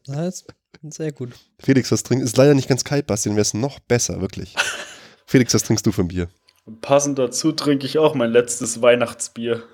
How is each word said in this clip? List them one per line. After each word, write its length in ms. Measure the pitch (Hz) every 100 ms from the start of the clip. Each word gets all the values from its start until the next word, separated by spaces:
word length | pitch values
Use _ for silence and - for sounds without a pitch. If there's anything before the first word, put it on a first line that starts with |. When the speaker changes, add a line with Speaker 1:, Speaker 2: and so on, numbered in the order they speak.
| -
Speaker 1:
Das 380 | 139 170 185 - _ _ -
ist 120 | 151
sehr 160 | - 160
gut. 200 | 139 123 - _ _
Speaker 2:
Felix, 320 | - 135 123
was 140 | 110
trinken? 200 | - 165
Ist 120 | 131 -
leider 180 | 139
nicht 140 | 143 123
ganz 160 | 127
kalt, 240 | - 143 143
Bastian, 260 | 104 -
wär's 200 | 107 104
noch 260 | 107 135 -
besser, 400 | - 120 - 90
wirklich. 340 | 95 - 90 - - - -
<laughs> 360 | - - _ _
Felix, 260 | 139 123
was 100 | 113
trinkst 200 | - 110 -
du 40 |
für 120 | 104
ein 60 | 90
Bier? 200 | 92 87 - _ _ - 110
Speaker 3:
Passend 360 | - 139 143 135
dazu 320 | 127 - 160
trinke 360 | 156 139 143 147
ich 120 | 151
auch 160 | 156
mein 160 | 135 117
letztes 500 | 117 120 - 117 117
Weihnachtsbier 840 | 120 120 117 - - - 117 113 -